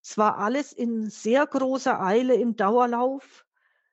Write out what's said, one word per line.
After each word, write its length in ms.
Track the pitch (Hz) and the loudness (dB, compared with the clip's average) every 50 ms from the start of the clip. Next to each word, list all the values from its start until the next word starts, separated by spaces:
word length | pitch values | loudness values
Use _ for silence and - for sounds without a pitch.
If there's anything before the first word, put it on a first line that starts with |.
| _ | _
Es 140 | - - 208 | -8 -2 2
war 200 | 214 214 - - | 2 2 2 0
alles 340 | 202 214 254 285 285 - | -2 -2 -2 -2 -4 -6
in 380 | - - 247 233 226 226 220 208 | -8 -6 -4 -4 -4 -4 -6 -8
sehr 360 | - - - 214 233 277 302 | -10 -6 -2 2 2 2 2
großer 560 | 294 - 269 269 262 262 254 262 269 233 - 185 | 0 0 -2 0 0 -2 -2 0 -2 -2 0 0
Eile 300 | 185 202 233 254 254 254 | 2 2 2 4 2 2
im 220 | 196 240 233 208 | 2 2 -2 -2
Dauerlauf 880 | - 202 196 226 247 247 240 240 233 247 262 269 277 - - - - _ _ _ _ _ _ _ _ _ _ | 0 0 2 4 2 2 2 0 -2 -2 -2 -2 -6 -12 -18 -20 -20 _ _ _ _ _ _ _ _ _ _